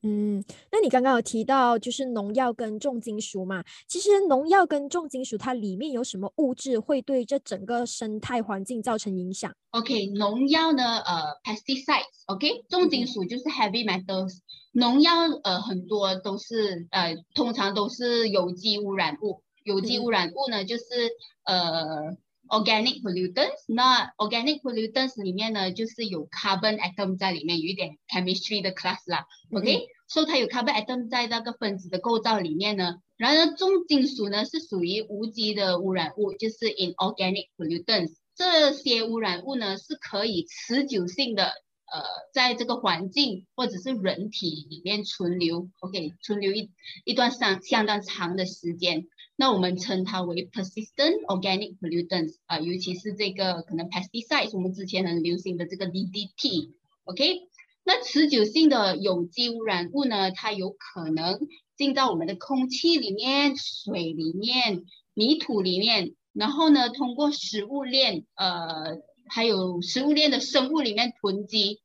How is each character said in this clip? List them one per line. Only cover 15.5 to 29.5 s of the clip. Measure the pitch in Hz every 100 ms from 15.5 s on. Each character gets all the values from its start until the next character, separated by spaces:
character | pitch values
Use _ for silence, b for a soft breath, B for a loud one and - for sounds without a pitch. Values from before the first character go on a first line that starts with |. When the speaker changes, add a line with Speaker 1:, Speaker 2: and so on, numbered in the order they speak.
| 180
Speaker 2:
很 | 214 185 175
多 | 208 196
都 | 185 202 202
是， | - 233 208 180 170
呃， | 190 170 165 -
通 | - 240
常 | 226 202
都 | 202 202
是 | - 240 233 226
有 | 196 180
机 | 180 220 208
污 | 202
染 | 196 165 147
物， | 208 185 _ _
有 | 208 196
机 | 226 233
污 | 240
染 | 208 175
物 | 175 269
呢， | 220
Speaker 1:
嗯， |
嗯。 | 190
Speaker 2:
就 | 233
是， | - 247 233 233 B B
呃， | - 185 170 165 156 156 156 185 _ _ _
organic | 214 208 214 233 -
pollutants， | 214 180 185 180 294 - -
那 | 226 254 247 190 -
organic | 208 233 247 294
pollutants | 262 226 220 240 262 247
里 | 196
面 | 185 220
呢， | 214 190
就 | 180 226
是 | -
有 | 220 175 147
carbon | - 208 196 214 214
atom | 180 180 196 185
在 | 190
里 | 175
面， | 151 170
有 | 160
一 |
点 | 190 170 - _
chemistry | 180 180 185 - 214
的 | 190
class | 185 185 202 -
啦， | 165 - B _